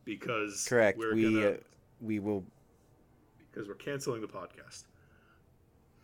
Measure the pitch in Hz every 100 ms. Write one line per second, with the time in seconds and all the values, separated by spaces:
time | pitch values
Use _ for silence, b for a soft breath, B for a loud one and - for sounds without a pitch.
0 | - 101 - 113 107 98 - 123 107 98
1 | 113 110 110 110 104 - - - _ _
2 | 110 107 101 101 90 _ _ _ _ _
3 | _ _ _ _ - - 101 98 - 139
4 | 143 117 104 98 87 - - - - b
5 | b b b b _ _ _ _ _ _